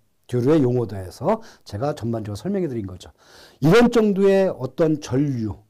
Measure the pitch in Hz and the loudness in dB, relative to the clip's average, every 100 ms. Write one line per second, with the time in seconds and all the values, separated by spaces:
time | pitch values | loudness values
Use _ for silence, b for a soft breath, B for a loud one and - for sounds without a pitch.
0 | _ _ - 123 120 160 123 123 110 104 | _ _ -8 -2 2 4 2 0 -4 -8
1 | 92 - 143 220 B B - 104 143 151 | -12 -6 -4 -4 B B -14 -6 -6 -4
2 | 117 117 104 101 180 202 165 117 95 90 | -6 -6 -6 -8 -6 -4 -4 -6 -8 -12
3 | - _ B B B B 143 220 240 240 | -20 _ B B B B 4 6 6 4
4 | 214 190 196 196 190 - 123 - 160 151 | 2 4 4 4 2 -2 -6 0 0 0
5 | - 127 147 123 107 - _ | -2 -2 -2 -2 -6 -8 _